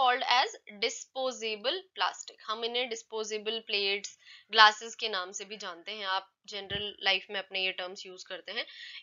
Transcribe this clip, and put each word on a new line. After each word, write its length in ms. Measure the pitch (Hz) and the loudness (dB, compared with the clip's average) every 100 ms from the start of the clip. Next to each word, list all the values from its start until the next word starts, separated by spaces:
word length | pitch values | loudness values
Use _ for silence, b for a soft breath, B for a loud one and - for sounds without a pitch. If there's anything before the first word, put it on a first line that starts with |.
called 220 | 262 247 | 4 4
as 260 | - 247 370 427 - 208 | 6 4 4 -2 -16 -4
disposable 920 | 226 - - 262 262 226 220 214 220 359 370 - | -2 -2 -10 -4 -4 -2 -6 -2 -2 -4 -6 0
plastic। 340 | 180 - - - - | 0 0 -14 -16 -6
हम 180 | 220 | -4
इन्हें 240 | 233 240 254 | -2 -2 -2
disposable 720 | 226 - 220 220 214 208 226 | -4 -6 -6 -4 -4 -4 -6
plates, 580 | 226 208 196 202 196 - B B B | -2 0 2 0 -4 -16 B B B
glasses 440 | 220 214 214 233 | 10 10 8 -8
के 140 | 214 226 | -6 -4
नाम 240 | 202 180 | -4 -6
से 120 | 202 | -8
भी 120 | 196 208 | -10 -10
जानते 360 | 202 170 170 | -10 -10 -12
हैं। 140 | 214 196 | -8 -2
आप 260 | 190 190 _ - | -2 -4 _ -12
general 500 | 208 196 202 208 190 | -10 -6 -6 -6 -2
life 260 | 196 190 - | 2 2 0
में 100 | 202 | -4
अपने 240 | 190 190 | -4 -2
ये 80 | 185 | -2
terms 340 | 185 180 196 190 | -2 -6 -8 -12
use 180 | 185 | -14
करते 280 | - 180 170 | -12 -12 -8
हैं। 140 | 214 302 B B B | -8 -8 B B B